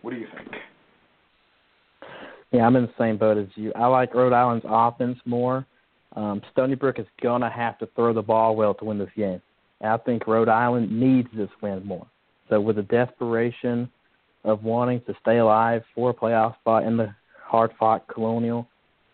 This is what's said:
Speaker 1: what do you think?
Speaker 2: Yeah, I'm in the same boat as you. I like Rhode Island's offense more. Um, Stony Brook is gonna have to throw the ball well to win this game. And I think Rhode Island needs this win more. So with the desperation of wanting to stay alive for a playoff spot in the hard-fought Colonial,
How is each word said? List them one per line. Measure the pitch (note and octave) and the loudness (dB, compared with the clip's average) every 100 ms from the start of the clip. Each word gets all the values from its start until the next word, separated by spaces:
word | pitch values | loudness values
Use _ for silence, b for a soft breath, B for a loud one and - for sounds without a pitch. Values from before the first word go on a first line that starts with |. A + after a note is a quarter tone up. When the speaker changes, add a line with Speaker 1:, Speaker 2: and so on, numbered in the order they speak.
Speaker 1:
what | A2+ | -12
do | A#2+ | -12
you | G#2+ - | -12 -16
think? | - - - _ _ _ _ _ _ _ _ _ _ _ _ _ B B B B _ | -18 -18 -18 _ _ _ _ _ _ _ _ _ _ _ _ _ B B B B _
Speaker 2:
Yeah, | B2 A2+ | 2 4
I'm | B2+ | 4
in | |
the | A#2+ - | 2 -2
same | A2+ G#2+ | -2 2
boat | A2 G#2+ | 2 2
as | G2 G#2+ | -2 -8
you. | G#2+ | -10
I | A2+ B2 | 0 2
like | C3 B2+ | 2 2
Rhode | A#2 B2+ | 2 4
Island's | B2 B2 A#2 - | 4 2 0 0
offense | A2 A#2+ A#2+ B2 B2 | 2 2 0 -6 -6
more. | B2 A#2+ B2 C3 C3 _ _ _ _ - | -6 -4 -2 -4 -8 _ _ _ _ -8
Um, | G#2 G2+ - | -6 -6 -4
Stony | - C3 | -2 -2
Brook | C3+ C#3 B2+ | 0 -2 -4
is | G#2 - | -10 -6
gonna | B2 B2 A#2 | -2 -2 -2
have | A#2 A#2 - | -4 -8 -8
to | A2 - | -10 -2
throw | A#2 | 0
the | A2+ | 0
ball | G#2 A2 A2+ A2 | 0 2 2 2
well | G#2+ | 0
to | G2 | -2
win | G#2+ G#2 | -6 -6
this | F#2 - | -6 -4
game. | G2+ F2+ - _ _ _ | -6 -6 -14 _ _ _
And | A2 | -4
I | A2+ | -2
think | B2+ A#2 A2+ | -2 -4 0
Rhode | A2 A2+ | 2 2
Island | A2+ A#2+ A#2+ A2 | 2 2 0 -2
needs | A2 C3 C3 A#2 | 0 2 2 0
this | G#2+ G2 - | -6 -8 -8
win | G#2 F#2+ | -8 -8
more. | G2+ F2+ - _ _ _ _ | -8 -12 -12 _ _ _ _
So | G#2+ | 0
with | G#2+ G#2+ | 2 -2
the | |
desperation | G2+ A#2+ B2 - A#2+ A2+ A#2+ A#2+ B2 A#2+ A#2+ _ _ _ _ _ | 0 0 0 -4 -4 -2 -2 -4 -4 -4 -4 _ _ _ _ _
of | G#2 G#2+ | -2 -2
wanting | A2 A#2 B2 B2 | 0 0 0 -2
to | A#2 G2 | -6 -4
stay | A#2 A#2 | 2 4
alive | A2+ G#2+ A#2 A#2 - | 6 4 4 0 -4
for | - B2 | -4 -2
a | |
playoff | A#2+ A2+ A2+ A2+ A#2 | 0 0 2 0 -2
spot | - A2+ | 0 0
in | A2+ A#2 | 2 0
the | G#2+ - _ - | -2 -6 _ -20
hard-fought | - A2+ A2+ - A2 A2 - | -2 2 2 2 0 0 -4
Colonial, | - A2+ A#2 A#2 A#2 A#2 _ _ _ _ | -6 -4 -2 -2 -4 -8 _ _ _ _